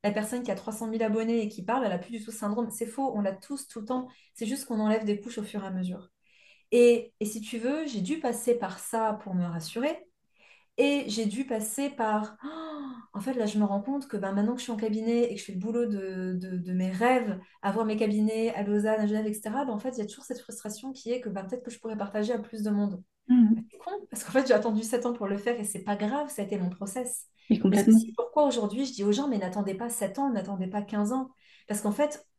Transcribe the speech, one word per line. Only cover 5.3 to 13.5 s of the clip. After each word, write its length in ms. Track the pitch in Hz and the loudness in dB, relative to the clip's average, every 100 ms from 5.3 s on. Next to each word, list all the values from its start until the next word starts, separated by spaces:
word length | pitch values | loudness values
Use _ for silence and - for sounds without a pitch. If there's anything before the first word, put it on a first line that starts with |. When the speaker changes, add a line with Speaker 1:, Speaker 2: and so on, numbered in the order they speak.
| 226 | -8
Speaker 1:
au 40 | |
fur 200 | 208 202 | -6 -6
et 40 | 190 | -6
à 40 | |
mesure. 380 | 185 180 180 - _ _ _ _ _ _ | -4 -4 -6 -14 _ _ _ _ _ _
Et, 420 | 240 240 233 - _ | 8 8 8 2 _
et 60 | 208 | -4
si 160 | 220 | -4
tu 160 | - 233 | -8 -4
veux, 300 | 240 302 302 | -2 -2 -4
j'ai 140 | 220 | -4
dû 180 | 180 320 | -2 -2
passer 340 | 254 220 247 | -2 0 2
par 240 | 233 190 - | 2 0 -6
ça 400 | - 226 220 208 | -6 0 0 -2
pour 100 | 202 | -4
me 120 | 180 175 | -2 -2
rassurer. 600 | 165 160 233 285 330 - _ _ _ _ _ _ - | -4 -6 -2 -2 -2 -10 _ _ _ _ _ _ 2
Et 260 | 277 285 240 | 4 4 0
j'ai 180 | 214 208 | -2 -2
dû 220 | 208 269 | -2 -4
passer 420 | 220 214 - 277 | -4 -4 -4 -4
par... 480 | - 220 214 214 - 277 | -2 0 0 -2 -10 -14
Oh, 360 | 320 320 294 277 240 - | -12 -10 -10 -12 -14 -12
en 60 | 202 | -8
fait, 140 | 254 | -4
là, 140 | 254 | -2
je 100 | 208 | 0